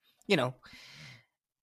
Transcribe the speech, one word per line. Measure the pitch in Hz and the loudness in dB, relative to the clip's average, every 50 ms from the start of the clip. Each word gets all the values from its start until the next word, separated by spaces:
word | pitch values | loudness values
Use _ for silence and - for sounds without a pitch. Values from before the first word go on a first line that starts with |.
| _ _ _ _ _ | _ _ _ _ _
you | - 202 | 2 2
know, | 165 123 127 127 - _ - - - - - - - - - - - _ _ _ _ _ _ _ _ | 2 2 0 -2 -8 _ -20 -20 -20 -20 -20 -20 -20 -20 -20 -20 -20 _ _ _ _ _ _ _ _